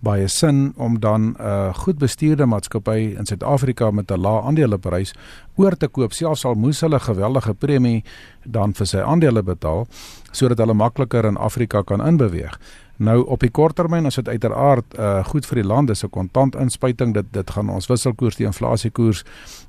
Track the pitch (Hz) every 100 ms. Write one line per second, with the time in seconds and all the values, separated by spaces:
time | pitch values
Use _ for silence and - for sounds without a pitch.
0 | 107 101 95 - 160 139 139 - 120 117
1 | 107 110 110 120 110 101 95 - 190 147
2 | 135 - 151 151 131 104 - 113 110 110
3 | 110 101 104 101 - 139 131 120 113 104
4 | 95 92 95 110 120 156 127 98 95 87
5 | 98 - - - - - 196 175 147 -
6 | 117 - 165 151 127 110 123 147 165 143
7 | - 95 104 135 113 98 143 139 120 113
8 | - - - - - 113 104 - 98 95
9 | 101 165 156 113 95 87 78 82 120 -
10 | - - - - 131 117 113 107 113 -
11 | 123 120 107 101 110 - 117 104 95 101
12 | 143 170 113 82 - - - - - -
13 | 110 120 123 127 123 147 160 170 170 170
14 | 147 127 110 113 110 107 139 127 - -
15 | 107 98 95 147 - 123 98 117 143 101
16 | 104 95 95 127 135 127 127 - 127 120
17 | 123 104 98 107 95 - 104 95 - 123
18 | 131 110 120 - 107 - 120 117 113 -
19 | 113 98 - - - -